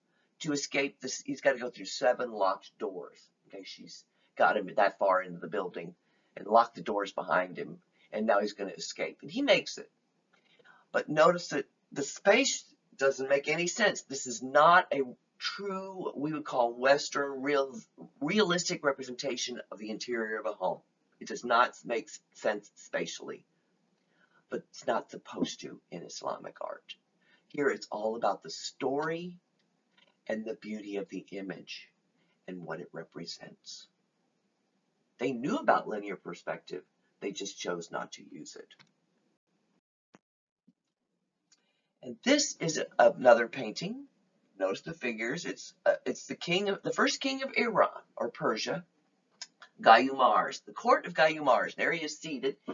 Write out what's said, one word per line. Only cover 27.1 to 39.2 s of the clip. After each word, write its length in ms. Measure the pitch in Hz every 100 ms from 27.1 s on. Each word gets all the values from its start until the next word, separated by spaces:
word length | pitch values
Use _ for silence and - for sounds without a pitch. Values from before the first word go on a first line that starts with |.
| _ _ _ _
Here 220 | 143 139
it's 180 | 113 -
all 240 | 104 107 117
about 260 | 113 95
the 60 | 82
story 880 | - - - 135 139 156 165 180 175 _ _ _ _ _ _ _ _ -
and 180 | 110 110
the 100 | 107
beauty 420 | 107 107 101 101
of 120 | 95
the 160 | 95 -
image 580 | 98 98 82 - - - _ _ _ _ _ -
and 180 | 92 82
what 140 | 80
it 100 | 87
represents. 960 | 80 - - 85 - - - - - - _ _ _ _ _ _ _ _ _ _ _ _ _
They 140 | 135
knew 260 | 120 139 277
about 300 | 247 123 -
linear 280 | 104 101 90
perspective, 680 | - - - 82 - 80 - _ _ _
they 120 | 104
just 280 | 92 101 -
chose 320 | 98 87 -
not 220 | 65 -
to 100 | - -
use 240 | 76 71 -
it. 120 | - - - _ _ _